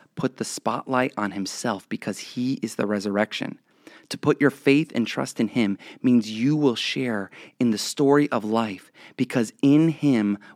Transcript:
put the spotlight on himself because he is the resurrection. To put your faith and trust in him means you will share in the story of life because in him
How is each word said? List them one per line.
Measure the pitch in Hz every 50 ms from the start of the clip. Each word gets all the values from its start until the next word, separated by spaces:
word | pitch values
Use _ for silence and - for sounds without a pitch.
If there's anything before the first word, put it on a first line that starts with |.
| _ _ _
put | - - 127 - -
the | 117
spotlight | - - - - 120 110 135 - - 131 127 127 131 - -
on | 104 101
himself | 95 101 95 95 - - - 123 107 95 - -
because | - - - - 98 -
he | - - - 123 123 127 135 -
is | - 110 -
the | - 110 101
resurrection. | 104 104 95 104 98 104 107 - - - - - - - _ _ _ _ _ - - - - -
To | - -
put | - 139 147 -
your | 147 139
faith | 131 - - 139 139 147 160 - -
and | 123 113
trust | 107 - - 135 139 - -
in | 117 101
him | - 123 113 98 98 - - - - -
means | - 131 123 120 107 110
you | 110 110 117 139 151
will | 151 147 135 117 -
share | - - - - 131 123 113 104 98 - - - - - _ -
in | 127 120
the | 107 104
story | - - - - 147 139 143 147 147 143
of | - 117 101
life | 107 110 113 113 107 95 90 - _ _ - - - - -
because | 131 123 - 127 117 107 - _
in | - 139 143 151 160 165
him | 151 - - 147 131 113 104 101 101 101 - - -